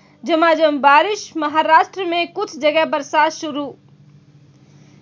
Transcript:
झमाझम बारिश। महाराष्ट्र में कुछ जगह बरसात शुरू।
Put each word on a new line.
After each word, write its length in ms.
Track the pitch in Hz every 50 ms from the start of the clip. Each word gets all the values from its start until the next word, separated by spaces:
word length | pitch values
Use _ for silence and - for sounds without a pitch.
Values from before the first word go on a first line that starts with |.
| _ _ _ _ -
झमाझम 540 | 233 339 311 339 330 320 311 320 302 294 277
बारिश। 540 | 240 277 277 302 320 403 427 403 - - - 320
महाराष्ट्र 680 | 302 294 285 311 311 311 320 330 370 - - 370 392
में 280 | 349 339 349 339 339 -
कुछ 260 | 359 415 - - 277
जगह 260 | 277 311 302 320 320
बरसात 460 | 262 277 294 285 - - - 294 -
शुरू। 440 | - - 330 302 254 285 285 269 - - _ _ - _ - - - - _ _ _ - _ _ _ _ _ _ - - - - - -